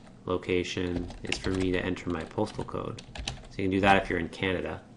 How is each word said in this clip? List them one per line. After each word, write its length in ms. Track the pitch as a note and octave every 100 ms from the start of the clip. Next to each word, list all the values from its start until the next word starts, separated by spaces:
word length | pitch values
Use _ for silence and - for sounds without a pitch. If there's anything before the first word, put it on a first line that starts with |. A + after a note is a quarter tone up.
| - - -
location 800 | F2+ - F2+ E2+ - F2+ F2 F2 -
is 120 | - -
for 140 | F#2+
me 220 | F#2 F#2
to 120 | F2+
enter 280 | F#2 F2+ -
my 120 | E2+
postal 400 | E2 - G#2+ -
code. 380 | - G2 - G#2+ - - - - -
So 60 | -
you 60 |
can 80 | G2
do 100 | F#2+
that 220 | G2 F#2+
if 80 | -
you're 80 | F2+
in 100 | E2
Canada. 520 | - F#2+ F2 D#2 - -